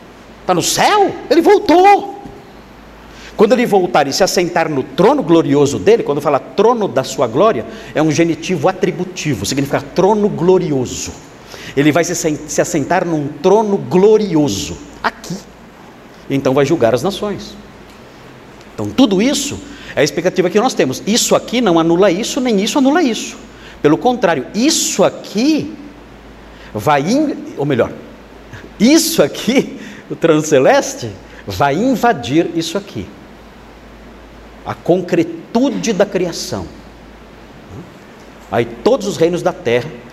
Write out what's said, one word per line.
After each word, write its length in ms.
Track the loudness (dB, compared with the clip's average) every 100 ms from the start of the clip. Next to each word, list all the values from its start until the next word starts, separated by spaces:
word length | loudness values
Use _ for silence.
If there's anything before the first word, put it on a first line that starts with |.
| -20 -20 -20 -12 -2
Tá 80 |
no 80 | -2
céu? 520 | 0 0 2 4 2 -2 0
Ele 120 | 2
voltou. 800 | 4 4 4 6 6 6 2 -12 -16 -20 -20 -20 -20 -20 -20 -20 -20 -20 -8 2
Quando 160 | 4
ele 120 | 4 4
voltar 420 | 2 2 2 2
e 60 |
se 100 | 2
assentar 460 | 0 2 0 0 -2
no 140 | -2
trono 400 | -4 2 4 4
glorioso 560 | 4 4 4 4 2 2
dele, 240 | 2 2
quando 160 | 2 -2
fala 200 | 0 -2
trono 480 | -2 0 2 2 0
da 160 | -2
sua 220 | -4 -2 -2
glória, 400 | 2 2 0 -6 -12 -8 -2
é 60 |
um 100 | 0
genitivo 560 | 2 0 0 -4 -2 -2
atributivo, 760 | 0 -4 -4 -8 -6 -4 -4 -4
significa 360 | -4 -2 -4
trono 460 | -4 0 2 2 0
glorioso. 840 | 0 2 2 2 -2 -4 -8 -12 -14 -18 -20 -20 -18 -8 0
Ele 160 | 2
vai 120 | 2
se 100 | 0
sen-, 240 | -2 -4 -4 -6
se 140 | -4
assentar 440 | -2 -2 0 -2 0
num 240 | -2 -4 -2
trono 360 | 2 2 2 -2
glorioso, 1000 | 0 4 6 4 2 0 0 -2 -8 -12 -16 -10
aqui. 340 | -10 -10 -12 -14 -14 -20 -20 -20 -20 -20 -20 -18 -6
Então 240 | -2 0
vai 120 | 0 2
julgar 280 | 2 2
as 80 | 2
nações. 540 | -2 -4 -6 -8 -12 -18 -20 -20 -20 -20 -20 -20 -20 -20 -20 -20 -18 -10
Então 120 | -6
tudo 320 | 0 2 2
isso 360 | 0 -2 -4 -10 -14 -18 -8 -2
é 60 |
a 20 |
expectativa 460 | -2 0 -2 0 0
que 100 | 2
nós 140 | 0
temos. 280 | 0 -2 -2 -2
Isso 280 | -2 2 0
aqui 260 | 0 -2
não 180 | 2 2
anula 320 | 4 4 2
isso, 280 | 2 -2 -4
nem 220 | 0 0
isso 160 | 0 2
anula 240 | 2 4
isso. 360 | 2 -2 -8 -14 -20 -20 -20 -2
Pelo 160 | 2 2
contrário, 480 | 2 2 2 0 -2
isso 500 | 0 0 0 -2 2
aqui 720 | 0 0 -8 -2 0 0 -2 -12 -18 -20 -20 -20 -20 -20 -20 -20 -12
vai 280 | -4 0 2
in-, 540 | 2 0 0 -4 -10 -6
ou 80 | -2
melhor, 260 | 0 -2 -4 -18 -20 -20 -20 -20 -20 -14 0
isso 440 | 2 4 0 0
aqui, 560 | 0 0 -2 0 0 -6 -16 -18 -14
o 40 | -4
trono 260 | 2 2
celeste, 680 | 4 4 4 4 0 -8 -12 -14 -18 -18 -10
vai 280 | -2 0 0
invadir 760 | 0 2 2 0 0 0 0
isso 240 | -2 -4 -6
aqui. 300 | -8 -12 -12 -14 -20 -20 -20 -20 -20 -20 -20 -20 -20 -20 -20 -20 -20 -18
A 120 | -14 -8
concretude 1160 | -2 -2 0 -2 -2 -6 -4 -2 0 -2 -4
da 140 | 0 0
criação. 600 | -2 -6 -6 -10 -10 -10 -16 -20 -20 -20 -20 -20 -20 -20 -20 -20 -20 -20 -20 -20 -20 -20 -20 -6
Aí 120 | -4
todos 440 | -4 -2 0 0 -2
os 100 | 0
reinos 240 | 0 0
da 100 | -4
terra 380 | -4 -2 -2 -2 -14 -20